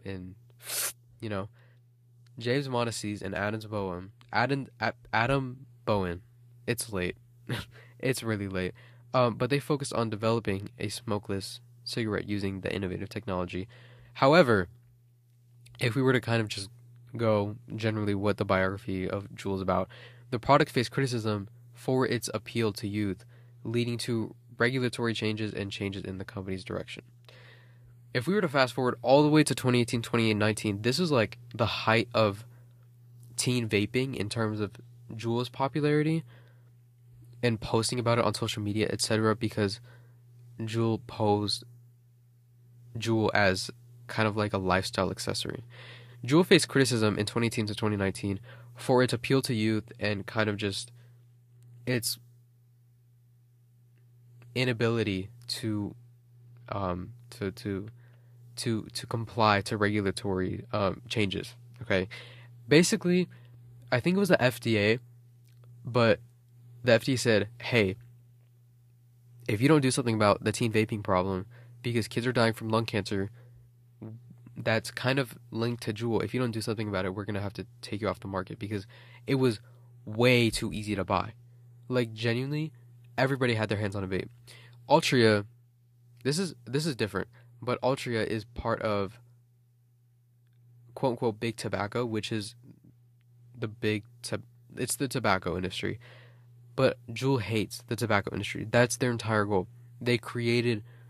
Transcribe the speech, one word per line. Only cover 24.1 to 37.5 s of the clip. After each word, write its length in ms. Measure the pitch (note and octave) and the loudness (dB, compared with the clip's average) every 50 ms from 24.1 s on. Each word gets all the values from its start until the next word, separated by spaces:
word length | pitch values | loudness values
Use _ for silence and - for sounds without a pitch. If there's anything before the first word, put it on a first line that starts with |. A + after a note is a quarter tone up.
| A#2+ A2+ G#2+ - - - _ - A#2+ - | -2 -2 -4 -6 -10 -16 _ -8 -2 2
regulatory 540 | A#2+ B2 C3 C3 B2 A#2+ - - A#2+ A#2 | 2 2 2 2 0 -2 -2 0 -2 -2
changes 400 | A2 - A2+ G#2+ G#2+ G#2+ A2 G#2 | 0 0 -2 -2 -2 -2 -4 -4
and 200 | - - G2+ G2+ | -4 -6 -6 -6
changes 320 | - - G#2 G2 F#2+ G2 - | -6 -4 -4 -4 -4 -6 -8
in 140 | G2 F#2+ F#2 | -8 -8 -10
the 60 | G2 | -10
company's 380 | - - G2 F#2+ G2 F#2+ F#2 | -10 -10 -10 -6 -6 -6 -8
direction. 400 | - - F#2 F2+ - - - - - - - - - - - - - - - - - - - - - - - - - - - | -6 -8 -8 -8 -8 -10 -14 -16 -16 -20 -20 -20 -20 -20 -20 -20 -20 -20 -20 -20 -20 -20 -20 -20 -20 -20 -20 -20 -12 -4 -4
If 140 | B2+ A#2 E3+ | -2 0 0
we 60 | G3 | 0
were 80 | G#3+ | 2
to 60 | G3 C#3+ | 0 2
fast 260 | C3+ C#3 C3 A#2+ - | 4 4 4 4 2
forward 200 | C#3 B2+ B2 B2 - | 0 0 0 0 0
all 220 | - A#2+ C3+ D3 D3+ | 4 6 8 8 8
the 40 | D3+ | 8
way 140 | D3+ D#3 | 6 6
to 140 | D3 - B2+ | 6 4 2
twenty 240 | - - B2+ B2 A#2+ | -2 0 2 2 2
eighteen, 220 | A#2 A#2 - A#2 | 2 2 0 -4
twenty 300 | A#2 - - A#2 A2+ A2 G#2+ | -2 0 0 2 4 4 2
nineteen, 480 | G#2 G#2+ G#2+ G#2+ - - G#2+ G2+ G2+ | 2 2 2 0 0 -2 -2 -2 0
this 180 | G#2+ A#2+ B2+ E3 | 0 0 0 0
is, 100 | F#3 D#3+ | 0 2
like, 280 | C#3+ A#2 G#2 - - - - - | 2 2 2 0 -2 -10 -18 -8
the 140 | - G#2+ A#2 | -2 -2 0
height 420 | G2+ - - - A#2 A2 A2+ - - - | 0 0 0 2 4 4 4 2 2 2
of 300 | A2 A2 G#2 G2 G2+ - - - - - - - - - - - - - - - - - - - | 2 2 2 2 -2 -12 -18 -20 -20 -20 -20 -20 -20 -20 -20 -20 -20 -20 -20 -20 -20 -20 -16 -8
teen 340 | - - B2+ B2 B2 A#2 A2 | -4 -2 0 0 0 0 2
vaping 460 | A2 G2+ G#2+ G#2 - B2+ C3 C3+ B2 | 2 2 2 2 0 -2 -2 -2 -4
in 140 | - G2 G2+ | -4 -6 -4
terms 320 | - A#2 A2 G#2+ G#2+ G#2+ | -2 -2 -2 -2 -2 -2
of 100 | G#2 F#2+ - - - - - - - - | -4 -6 -6 -12 -20 -20 -20 -20 -18 -14
Juul's 360 | - A2 A2+ A#2 A#2 A#2+ B2 - | -12 -6 -4 -2 -2 -2 -2 -4
popularity 760 | - - C3+ C3+ - D#3 C#3+ D3 D3+ D3+ D3+ D#3 D#3+ E3 - - - - - - - - - - _ _ _ _ _ _ _ - - - - - - - | -4 -4 -4 -2 -2 -2 0 2 2 2 2 0 0 -2 -4 -8 -18 -20 -20 -20 -20 -20 -20 -20 _ _ _ _ _ _ _ -20 -20 -20 -20 -20 -8 -2
and 200 | - B2 | 0 0